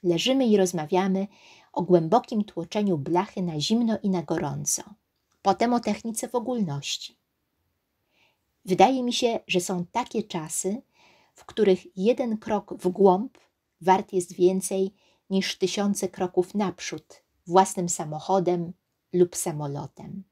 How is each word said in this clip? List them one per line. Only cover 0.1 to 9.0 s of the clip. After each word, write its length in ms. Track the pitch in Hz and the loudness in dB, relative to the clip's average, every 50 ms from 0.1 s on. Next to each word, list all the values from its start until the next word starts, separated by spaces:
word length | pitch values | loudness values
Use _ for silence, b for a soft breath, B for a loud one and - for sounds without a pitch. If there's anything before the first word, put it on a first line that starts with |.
| 170 170 - 240 262 269 269 | 0 2 2 2 2 4 4
i 100 | 233 214 | 4 6
rozmawiamy 680 | 202 190 180 180 170 151 151 - 180 190 196 190 190 196 202 b b b b b b b b b | 4 4 2 0 -4 -4 0 0 0 2 2 0 0 -2 -4 b b b b b b b b b
o 100 | - 185 | -6 0
głębokim 600 | 160 180 175 160 160 170 240 254 - - 214 202 | 4 4 4 4 4 2 2 2 2 -4 -4 -4
tłoczeniu 540 | - - - 165 170 - 214 214 202 180 151 | -4 -6 -10 -10 -6 -4 -2 0 0 0 0
blachy 440 | 135 - 160 175 190 208 - - 185 | -2 0 0 0 0 -2 -4 -6 -6
na 180 | 175 160 151 | -4 -4 -4
zimno 380 | 147 - 220 226 240 226 220 202 - | -2 0 0 0 2 0 -2 -2 -2
i 80 | 208 | -2
na 120 | 185 180 156 | -2 -2 -2
gorąco. 600 | - 165 160 156 147 139 143 147 143 - - - - - _ _ _ _ _ _ _ _ _ _ | -2 -4 -2 -2 -4 -6 -6 -4 -4 -6 -6 -6 -12 -20 _ _ _ _ _ _ _ _ _ _
Potem 320 | 196 190 - 226 233 240 | 0 2 2 2 0 0
o 60 | 240 | 0
technice 480 | 233 220 208 202 - 226 220 - - 233 | 0 -2 -4 -4 -4 -8 -8 -8 -8 -4
w 60 | - | -4
ogólności. 840 | 247 220 240 254 240 208 165 143 143 139 - - - - - _ _ _ _ _ _ _ _ _ _ _ _ _ _ _ _ _ _ _ _ _ _ _ _ _ _ _ _ _ _ _ | -4 -4 -2 -2 -2 -2 -2 -4 -6 -6 -8 -10 -10 -10 -16 _ _ _ _ _ _ _ _ _ _ _ _ _ _ _ _ _ _ _ _ _ _ _ _ _ _ _ _ _ _ _
Wydaje 380 | 202 185 - 190 226 269 262 | -4 4 4 6 4 4 2